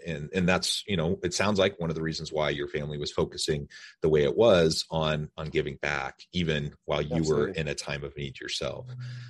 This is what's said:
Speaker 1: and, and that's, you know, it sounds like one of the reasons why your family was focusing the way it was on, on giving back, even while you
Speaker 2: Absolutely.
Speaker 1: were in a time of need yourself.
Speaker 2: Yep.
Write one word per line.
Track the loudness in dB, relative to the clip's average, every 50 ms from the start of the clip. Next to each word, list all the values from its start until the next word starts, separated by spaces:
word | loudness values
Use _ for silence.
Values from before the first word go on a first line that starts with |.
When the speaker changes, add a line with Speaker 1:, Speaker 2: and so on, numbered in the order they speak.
| -8 -8
Speaker 1:
and, | -6 -6 -6 -4 0
and | 2 4 4
that's, | 4 4 2 0 -2 -4 -2 -2
you | -2 0
know, | 2 0 0 0 -2
it | -2 0
sounds | 0 0 2 4 4
like | 4 4 2 0
one | -4 -4
of | -2
the | -2
reasons | -2 -4 -4 -6 -8 -6
why | -2 0 0 0
your | 0 -2 -4 -4
family | -4 -6 -4 -4 -6 -6
was | -6 -4
focusing | 0 -2 -2 -2 -2 -6 -2 -2 -2 -2 -2 -8 -12 -18 -20 -20 -12 _
the | 2 4
way | 6 6 6
it | 4 6
was | 6 8 8 8 8 8 6 4 2 -4 -2
on, | -2 0 0 2 0 -2 -4 -8 -8 -8
on | -10 -2
giving | -2 -2 -2 -2 -6 -4
back, | -4 -4 -2 -2 -4 -6 -10 _ -20 _
even | -4 -2 0 0 0 0 -2 -4 -8 -12 _
while | -4 -2 -2
you | 0 0 0 0
Speaker 2:
Absolutely. | 2 2 2 2 2
Speaker 1:
were | 0
in | -2 -4 -4 -4
a | -4
time | -6 -6 -6 -6 -6 -6
of | -8 -8 -8
need | -8 -8 -8 -12
yourself. | -10 -8 -8 -6 -6 -6 -6 -8 -12 -12
Speaker 2:
Yep. | -12 -12 -10 -10 -10 -12 -14 -16